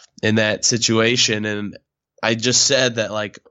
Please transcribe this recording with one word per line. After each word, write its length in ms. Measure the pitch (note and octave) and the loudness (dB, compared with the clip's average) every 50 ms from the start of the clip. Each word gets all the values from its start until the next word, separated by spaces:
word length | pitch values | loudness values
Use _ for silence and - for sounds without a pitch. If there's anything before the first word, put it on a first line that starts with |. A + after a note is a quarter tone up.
| - _ _ - | -20 _ _ -4
in 140 | - A2 G#2+ | -2 0 2
that 280 | A2+ A2 G#2+ G#2 - - | 2 2 2 0 0 0
situation. 800 | - B2 A2+ A2+ - A2+ A2 A2+ A#2 B2 B2 - - A2 G#2+ G#2+ | -2 0 0 0 2 2 2 4 2 2 2 2 0 0 -2 -2
And 340 | G#2+ G#2 G#2 G#2 G2+ F#2 - - _ _ _ _ _ _ _ | -4 -4 -4 -6 -8 -10 -12 -20 _ _ _ _ _ _ _
I 140 | - A2+ A#2 | -2 -2 0
just 300 | A#2 A2 B2+ A#2+ - - | 0 0 0 2 2 2
said 300 | - C#3+ B2+ C3 B2 A#2 | 2 2 2 2 0 0
that, 160 | A#2 G#2+ F#2 | -2 -4 -4
like, 280 | G#2 G#2+ G#2 G2+ - - _ _ | -4 -6 -6 -6 -10 -14 _ _